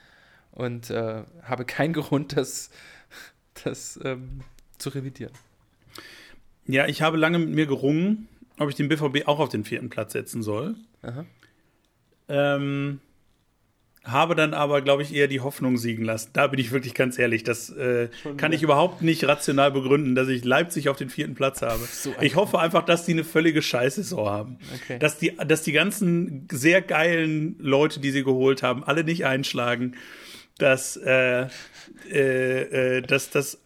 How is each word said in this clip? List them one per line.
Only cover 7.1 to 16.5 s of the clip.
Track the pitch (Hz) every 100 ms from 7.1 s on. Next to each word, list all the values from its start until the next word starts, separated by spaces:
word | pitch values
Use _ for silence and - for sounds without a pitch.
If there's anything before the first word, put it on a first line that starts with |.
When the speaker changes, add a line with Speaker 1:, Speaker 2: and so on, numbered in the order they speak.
| 160
Speaker 2:
lange | 156 175
mit | 160
mir | 151 156
gerungen, | 139 135 156 190 214 - - - -
ob | 147
ich | 139
den | 147
B | 151
V | 147
B | 143 151
auch | 147
auf | 135
den | 107 107
vierten | 120 123
Platz | - 107
setzen | 113 110 120
soll. | 107 104 160 226 - _
Speaker 1:
Aha. | 120 123 175 _ _ _ _ _ _ _ _ _ -
Speaker 2:
Ähm, | 143 143 143 143 139 143 139 _ _ _ _ _ _ _ _ _ _
habe | - 131 165
dann | 160 151
aber, | 156 147 143
glaub | 139 139
ich, | 147
eher | 143 143
die | 135
Hoffnung | 131 - 131 123
siegen | 117 113 113
lassen. | 110 -
Da | -
bin | 139